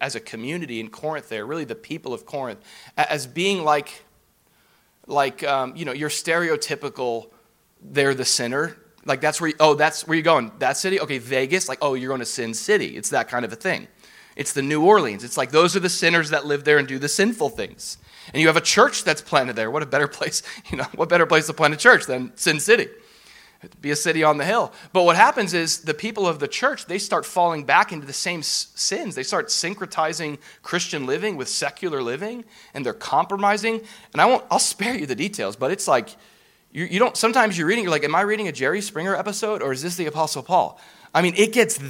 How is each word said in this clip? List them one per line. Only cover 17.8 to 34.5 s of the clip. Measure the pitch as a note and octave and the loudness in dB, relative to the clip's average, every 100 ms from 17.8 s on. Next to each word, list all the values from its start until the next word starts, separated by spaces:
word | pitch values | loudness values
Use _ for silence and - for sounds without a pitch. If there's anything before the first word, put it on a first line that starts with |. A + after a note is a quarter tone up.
| - - _ - - | -14 -16 _ -20 -8
And | C#3 | 2
you | D#3+ | 4
have | D#3+ | 4
a | |
church | D#3 - C4+ - | 4 4 4 4
that's | - D3+ | -2 -2
planted | - D3+ B2+ A2+ | 0 0 0 -2
there. | A2 | -4
What | C#3+ | -4
a | C#3+ | -2
better | C3+ D3+ | 0 0
place, | - D3 - - - | -2 -6 -6 -8 -14
<laughs> | - | -10
you | C#3 | -8
know, | C3+ | -6
what | - D#3+ | -4 2
better | F3 D#3+ | 4 4
place | D#3+ D#3 | 2 2
to | |
plant | D#3 D3+ | 0 0
a | D3+ | 4
church | A#3+ A3+ - | 6 6 4
than | B2+ B2 - | -4 -6 -2
Sin | F3+ D3+ | 0 0
City? | E3 A3+ - - - _ - - - _ - - | 4 4 2 -8 -20 _ -20 -20 -20 _ -20 -10
Be | D3 | -4
a | D3 | -2
city | F3 D#3+ | 0 4
on | D#3 D3 | 4 4
the | |
hill. | D3+ A3+ E3+ - - | 2 0 0 -6 -2
But | F#3 | 4
what | F3 | 6
happens | E3+ A#3 C#4+ G3 | 8 6 6 0
is | F3 E3 - | 0 -2 -2
the | D#3+ | -4
people | D3+ A3 A3 F#3 | -4 -4 -2 -2
of | D#3 | -2
the | C#3 | -4
church, | - C4 C4+ - | 0 0 -2 -6
they | F#3 | -6
start | - E3+ | -2 -2
falling | - F#3 F3 D#3+ | -2 0 2 0
back | C#3 D#3+ G#3 | 4 4 4
into | E3 | -2
the | C#3 | -10
same | C3 F#3 F3 | -8 -6 -6
s-, | C#3+ - - | -4 -4 -6
sins. | - - G3+ C#4 | -6 -4 -4 -4
They | C3 | -6
start | C3 F#3 D3+ | -2 -2 -2
syncretizing | - E3+ G3+ F3+ - D#3+ E3 D#3 C#3+ - - | -2 -4 -6 -6 -2 -2 -2 -6 -10 -16 -20
Christian | - F3 - D#3+ B2+ | -6 -4 -2 -4 -4
living | D3+ G#3 E3 | -2 -2 -4
with | B2 | -6
secular | - C#3+ - F3+ C#3+ | -4 -4 -6 -6 -4
living, | A#2+ C3+ G#3 B3 A3 - - | -4 -4 -8 -10 -14 -20 -14
and | - | -8
they're | B2 | -6
compromising. | - - C#3 F3 G3 G3+ G#3 A3 A3+ A3 - - | -6 -2 0 0 0 0 2 0 -4 -6 -18 -6
And | C3+ | 2
I | G3 | 4
won't, | B3+ - | 4 2